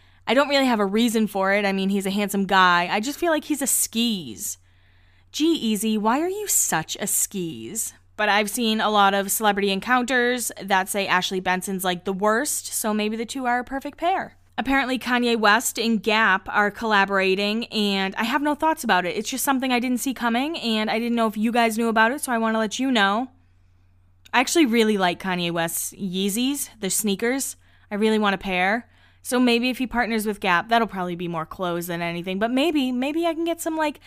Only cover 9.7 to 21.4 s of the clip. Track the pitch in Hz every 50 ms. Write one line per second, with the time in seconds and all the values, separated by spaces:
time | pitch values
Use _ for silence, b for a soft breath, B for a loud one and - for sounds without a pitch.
9.7 | 196 190 - 233 254 254 247 233 269 247 240 240 247 247 226 - - - - 196
10.7 | 202 185 190 190 - 202 196 - 160 185 185 - 196 185 185 185 180 185 180 -
11.7 | 190 185 185 185 180 175 - 196 196 185 202 214 220 226 294 302 - - - -
12.7 | - - - 220 208 214 214 214 220 226 240 226 - 277 254 240 240 247 240 -
13.7 | 262 269 - 294 277 - 320 349 381 339 220 190 - _ _ _ - - 220 254
14.7 | 277 269 269 254 262 240 - 233 247 240 240 240 233 226 214 208 202 233 254 -
15.7 | - - 214 226 233 202 - 220 214 220 226 202 185 196 - - - 202 208 202
16.7 | 202 - 233 220 214 196 196 196 196 190 190 190 190 196 202 208 214 226 240 -
17.7 | - 220 208 202 196 196 190 190 196 - 220 226 262 294 285 302 294 - 311 214
18.7 | - - - 220 190 180 180 175 - 202 196 - 269 240 - 285 277 254 269 262
19.7 | 247 240 233 254 247 233 - 277 240 - 233 240 226 240 269 302 339 - - 233
20.7 | 220 214 214 220 185 220 233 240 233 233 226 220 208 214